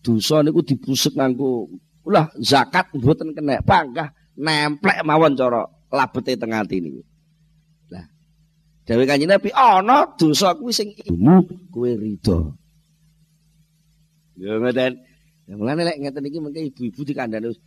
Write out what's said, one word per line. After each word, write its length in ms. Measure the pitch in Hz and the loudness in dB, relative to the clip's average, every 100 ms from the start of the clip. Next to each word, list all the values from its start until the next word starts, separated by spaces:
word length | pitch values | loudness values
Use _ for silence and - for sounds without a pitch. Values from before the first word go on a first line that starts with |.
Dosa 400 | - 113 - 156 | 0 0 2 2
niku 180 | 147 - | 4 2
dibusek 540 | 117 127 - 135 151 139 | 0 -2 -2 -2 -2 0
nganggo, 560 | 135 127 139 120 101 92 _ _ - | -2 0 -2 -2 -6 -14 _ _ 0
lah 220 | 196 156 - | 2 2 -4
zakat 540 | 117 139 123 185 - | 2 2 2 -2 -2
mboten 400 | 143 120 160 160 | 0 0 0 -2
kena. 320 | 143 147 123 | -6 -4 -2
Panggah 480 | - 190 147 127 147 _ _ - | 2 2 2 -6 -8 _ _ -6
nemplek 680 | 151 151 147 147 202 175 156 | -2 0 0 0 -2 0 2
mawon 320 | 156 160 135 | 4 4 4
cara 240 | 127 117 - _ _ | 0 0 -4 _ _
labete 480 | 139 127 131 123 123 | -2 -2 -4 -4 -4
teng 160 | 113 | -2
ati 260 | 110 98 95 | -4 -2 -4
niku. 180 | 82 64 - _ _ _ _ _ _ _ _ | -6 -12 -20 _ _ _ _ _ _ _ _
Lah, 160 | 90 78 _ _ _ _ _ _ _ | -20 -20 _ _ _ _ _ _ _
dawuh 240 | - 117 131 | -2 0 2
Kanjeng 240 | 143 156 | 2 2
Nabi, 180 | 202 202 - | 2 2 4
ana 580 | 247 190 202 277 339 - | 6 4 4 2 2 0
dosa 320 | 160 151 196 | 2 2 0
kuwi 220 | 160 240 226 | 0 -4 -4
sing 160 | 208 - | -6 -10
ibu 480 | - 87 113 185 185 - - | -6 2 6 6 6 -6 -14
kowe 180 | 117 123 117 | -4 -4 -2
ridho. 680 | 107 101 - 85 78 - _ _ _ _ _ _ _ _ _ _ _ _ _ _ _ _ _ - | -6 -4 -2 0 -2 -10 _ _ _ _ _ _ _ _ _ _ _ _ _ _ _ _ _ -14
Ya 240 | 95 110 | -6 -2
ngoten. 340 | 123 123 127 123 _ _ _ _ _ | 0 0 -2 -4 _ _ _ _ _
Ya 80 | 101 | -8
mulane 260 | 110 151 170 | -4 -2 -4
lek 100 | 151 | -4
ngeten 260 | 143 139 143 | -10 -8 -10
iki 120 | 160 | -10
mengke 180 | 147 151 | -10 -10
ibu-ibu 420 | 156 - 123 101 143 | -12 -8 -10 -8 -10
dikandani 480 | 139 123 110 113 113 | -8 -6 -6 -8 -10